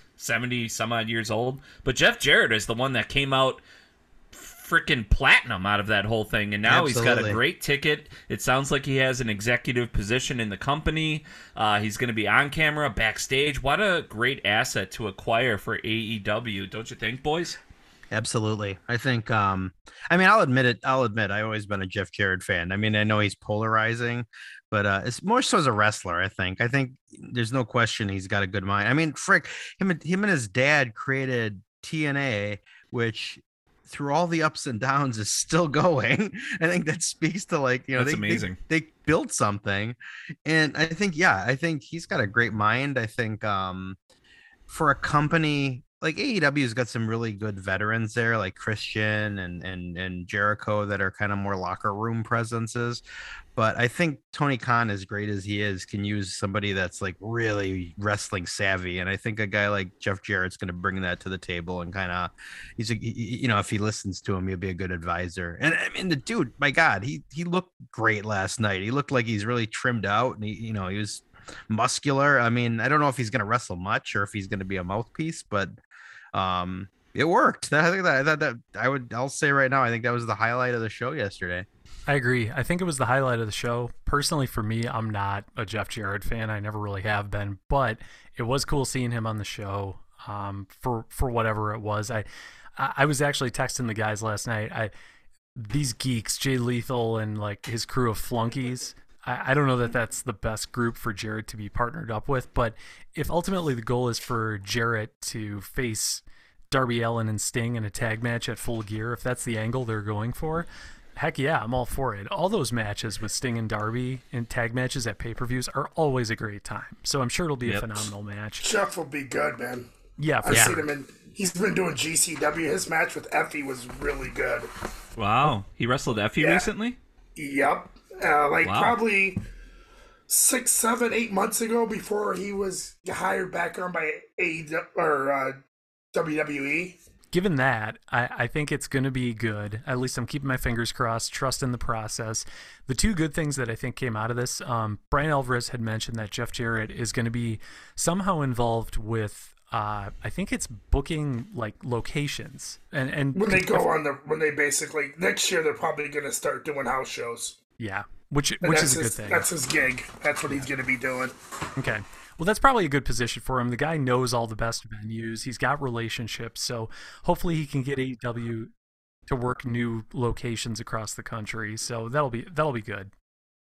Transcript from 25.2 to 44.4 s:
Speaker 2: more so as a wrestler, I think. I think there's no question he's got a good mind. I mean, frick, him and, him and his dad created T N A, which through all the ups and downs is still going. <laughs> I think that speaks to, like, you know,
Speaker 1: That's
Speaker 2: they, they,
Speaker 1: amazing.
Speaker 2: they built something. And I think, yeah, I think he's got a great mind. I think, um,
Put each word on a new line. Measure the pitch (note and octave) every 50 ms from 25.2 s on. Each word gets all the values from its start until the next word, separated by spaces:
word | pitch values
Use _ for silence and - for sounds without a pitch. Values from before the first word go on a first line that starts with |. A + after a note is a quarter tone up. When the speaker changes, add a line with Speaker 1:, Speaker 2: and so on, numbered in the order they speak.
| -
Speaker 2:
more | F#3 A3+ B3+
so | B3+ - - G3+
as | D#3
a | C3
wrestler, | A2 G#2 G#2 G#2+ G#2 - - F#2 E2+ F2
I | F#2 G2
think. | - - F#2+ F2+ F#2 -
I | A#2+ A#2+
think | A#2+ C#3 C3+ B2+ C3 - _ _ - - - - -
there's | B2 A#2 A2
no | B2+ C3+ A#2+
question | - - B2 A#2 A2 - - A2+ G2
he's | F#2+ F#2+ F#2 F#2+
got | G#2+ G2+ G2
a | F#2
good | G2 G2+ F#2
mind. | G2 G2+ G2+ G2+ A2
I | C3
mean, | D3+ E3 D#3 C3+
frick, | - - - G3 E3+ - - - - - - - -
him | F#3+ G3
and, | F3 D3 -
him | D3 F#3 F#3+ G#3
and | G#3
his | F#3 C#3+ A#2 G2+
dad | - B2+ C3 C#3+ D3+ D3 C3+ A#2+ A2
created | - - - C3+ C3+ C3+ C3 B2+ A#2+ A2+ G#2+ G2+ F#2 - _ _ _
T | - - - D#3 D3+
N | D3 C#3
A, | C#3 C#3 C3+ A2+ G2+ G2+ G#2 G#2 - _ _ - - - _
which | - B2 A#2 A2+ A2 - - - - - - _ _ _ _ _ _ _ _ -
through | - - D3 C#3+ C#3+
all | D#3+ F3 E3+
the | E3+ D#3+ D#3
ups | D#3 - - - D3
and | A#2+ G#2
downs | C3 C3+ C3+ C#3+ C#3+ C3 A2+ G#2+
is | G#2 -
still | - - - - D#3+ E3 F3 D3+
going. | C3 D3+ D#3+ F3+ D#3+ C3 A2 A#2 C3+ - G#3+ F#3+ - G#3+ C4 -
<laughs> | B3 F#3+
I | E3 E3
think | F3+ F3+ -
that | D#3 D3 E3+ -
speaks | - - - E3 D#3 D#3 G3+ -
to, | - F3 D3+
like, | C#3 B2+ B2+ B2+ - -
you | C3+
know, | B2+ B2
Speaker 1:
That's | C#3 D3+
Speaker 2:
they, | A2
they, | G2+ G#2+
Speaker 1:
amazing. | A2 A2+ G#2+ F2+ F#2 - - -
Speaker 2:
they | D#3+ D#3+ D#3 - _ _ _
built | - D3+ D4 D#4 -
something. | - - A#2+ G#2 G2+ G#2 - G#2 G2 G2 G#2 A2+ A#2+ - - - - - - - D3 - -
And | D3 D#3+ D#3+ D#3 C#3+ - -
I | D#3
think, | D#3+ E3 D#3+ G#3 G3+ D#3 D3
yeah, | F#3 F3+ A2+ F#2 F#2
I | A2+ C3+
think | C3+ - E3 D#3+ C#3+ -
he's | - D#3 E3+ -
got | - G3+ D#3
a | A#2 G2
great | G#2+ A#2+ A#2 A2 G#2+
mind. | G#2+ G#2 G#2+ A2+ B2+ C#3 C#3+ C#3 B2+
I | A2+ G#2+
think, | - - A#2 A2 A2 G2 -
um, | G#2+ G2+ F#2+ F#2+ F#2 F#2 F#2 F#2+ F#2+ G2 - _ _ _ _ _ _ - -